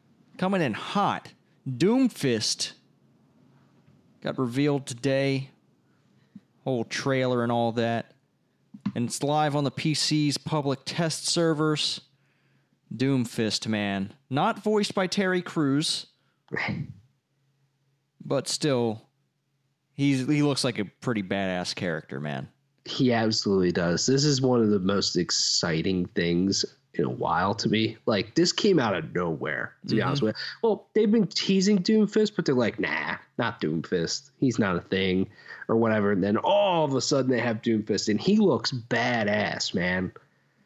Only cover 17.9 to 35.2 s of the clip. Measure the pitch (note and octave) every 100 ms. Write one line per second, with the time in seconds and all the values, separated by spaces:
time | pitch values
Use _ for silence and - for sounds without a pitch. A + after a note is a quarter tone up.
17.9 | _ _ - - C3+ - - D#3 B2 A#2
18.9 | A2 _ _ _ _ _ _ _ _ _
19.9 | - C#3+ C3 B2+ D3+ D3 C3 B2+ A2 F2+
20.9 | - B2+ G#2+ F#2 G2 F#2+ F2+ F2 - F2+
21.9 | D#2 - C2+ D2 C2+ - _ _ _ -
22.9 | - B2+ A2+ A2 G#2+ G#2 F#2+ F2+ F2 E2+
23.9 | E2+ - C3+ D3+ C3 B2+ B2 G#2+ G#2 F#2+
24.9 | G2+ - F2 F2 - - - E2+ D#2+ F#2+
25.9 | F#2 F2+ - E2+ F2 G2 - - _ _
26.9 | - C2 - - E2 G2 G#2 - A2 A2
27.9 | - - G#2 - D#3+ F3 - G#3+ E3 A2+
28.9 | F2+ D#2+ F2 E2+ D2+ D2+ C#2 - - -
29.9 | A2 F#2 C#3 G#3+ - - - A3+ G3+ -
30.9 | A3 G#3+ A3+ E3+ - - F#3+ G3 G3+ F3
31.9 | A3 G3+ A3 G#3+ - D#3 B2 G#2+ - C#2+
32.9 | D#2 D#2+ F2 - - - - D#2+ D#2+ -
33.9 | F2+ E2 - - - C3+ A#2 G2+ F2 -
34.9 | F#2+ F#2+ F#2